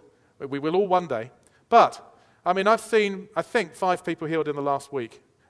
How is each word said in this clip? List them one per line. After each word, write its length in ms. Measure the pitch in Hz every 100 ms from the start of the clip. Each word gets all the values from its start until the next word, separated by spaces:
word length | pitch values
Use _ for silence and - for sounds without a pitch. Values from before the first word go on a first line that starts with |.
| _ _ _ -
We 180 | 139 139
will 180 | 151 180
all 120 | 202
one 200 | 180 170
day. 220 | 117 123 _ _ _ -
But, 460 | 233 143 - - _ _ _ 170
I 80 |
mean, 140 | 190 196
I've 140 | 226
seen, 480 | - 220 202 190 190 170
I 60 |
think, 340 | - 240 170 -
five 280 | 185 180
people 240 | - 165 156
healed 200 | 160 147
in 80 | 143
the 60 |
last 300 | 143 139 -
week. 280 | 135 113 - _ _